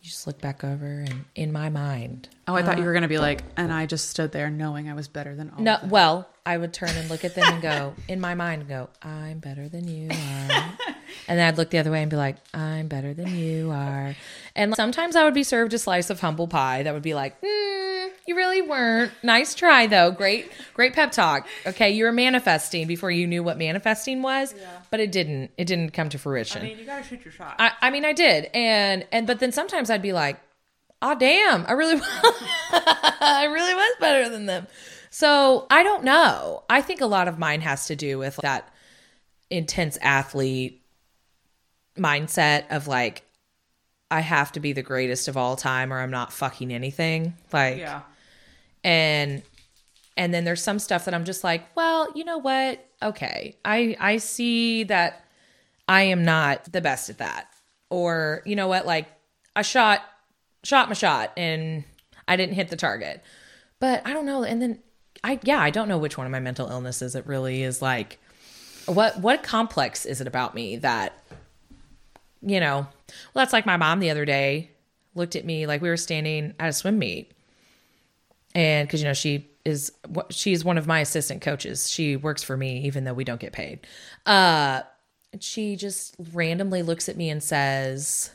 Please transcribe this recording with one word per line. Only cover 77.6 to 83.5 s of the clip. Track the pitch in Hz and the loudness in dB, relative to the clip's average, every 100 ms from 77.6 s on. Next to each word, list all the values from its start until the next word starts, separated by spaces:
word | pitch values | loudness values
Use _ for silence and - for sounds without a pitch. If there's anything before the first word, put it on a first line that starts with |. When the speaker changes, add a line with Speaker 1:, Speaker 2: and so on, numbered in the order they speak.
| _ _ _ _ _ _ _ _ _ | _ _ _ _ _ _ _ _ _
Speaker 1:
And | 175 160 151 143 | 0 2 2 0
'cause, | 160 | -2
you | 147 | 0
know, | |
she | 139 156 143 - _ - | 0 -2 -4 -6 _ -4
is, | 147 143 _ - 165 | -4 -6 _ -10 -8
wh-, | - | -8
she's | - 208 175 | -4 0 0
one | 165 170 | 0 0
of | 156 | 2
my | 160 | 0
assistant | 147 160 143 131 | 2 -2 -4 -4
coaches. | - 147 - - - | -4 -4 -6 -6 -4
She | - 151 139 | -2 -2 -2
works | 151 147 | -4 -6
for | - 135 | -6 -6
me, | 135 127 156 | -4 -4 -4
even | 139 | -4
though | 131 | -6
we | 123 | -6
don't | 131 117 | -6 -6
get | - | -10